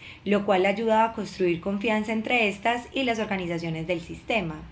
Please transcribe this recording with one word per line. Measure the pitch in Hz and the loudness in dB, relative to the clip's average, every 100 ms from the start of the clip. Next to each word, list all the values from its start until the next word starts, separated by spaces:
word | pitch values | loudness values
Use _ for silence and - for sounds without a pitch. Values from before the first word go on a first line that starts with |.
| - - 196 | -18 -8 0
lo | 202 | 2
cual | 202 190 190 | 4 4 4
ayuda | 202 226 220 | 2 2 4
a | 226 | 4
construir | 226 185 - 180 170 | 0 -8 0 0 0
confianza | 202 202 226 214 208 | -2 -2 0 0 0
entre | 220 220 247 208 | -2 2 2 2
estas | 196 233 240 247 | 2 0 0 -2
y | 262 | -2
las | 262 226 | 0 0
organizaciones | 208 190 170 170 165 160 165 | 0 -2 -2 -2 -2 -4 -2
del | 170 | -4
sistema. | 170 - - 233 170 156 160 | -4 -10 -2 -2 -2 -6 -12